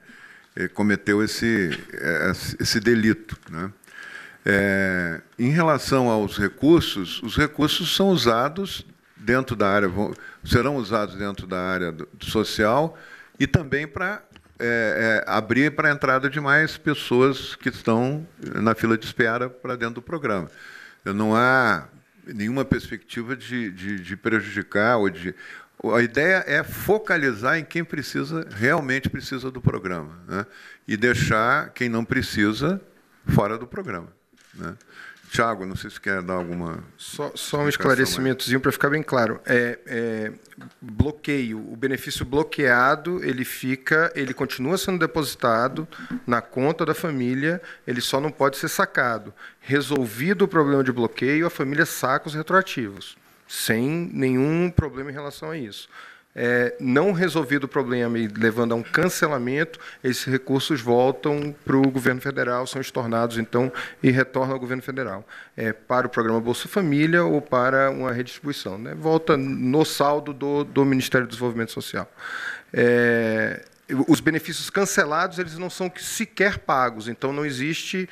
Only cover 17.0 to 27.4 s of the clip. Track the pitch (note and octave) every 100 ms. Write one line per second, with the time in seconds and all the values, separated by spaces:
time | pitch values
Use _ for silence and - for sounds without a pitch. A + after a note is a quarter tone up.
17 | - B2 C3+ C3 - - C3 - - A2+
18 | B2+ D3 E3 - - - G#2+ A2 A2+ A2+
19 | - - A#2 A#2 B2+ B2+ B2+ B2 A#2 A#2+
20 | A#2 E3 B2 G2 D#2 - - - - -
21 | G2 G2+ G#2+ A2 B2 C3 A#2+ F2+ C2 -
22 | _ _ - A2+ G#2+ C3+ C3 A#2+ - A2
23 | - A#2+ A#2 C3 A2+ B2 A2 F#2 G2 G2+
24 | F2 F#2+ A2 A2 G#2 G2+ F2+ G2+ A2 A#2+
25 | G2 E2+ F2 - - - - - A2 A2+
26 | A#2+ B2 D#3+ F#3+ - D3 D#3+ - - G#3+
27 | G#3+ F3 C#3 G#2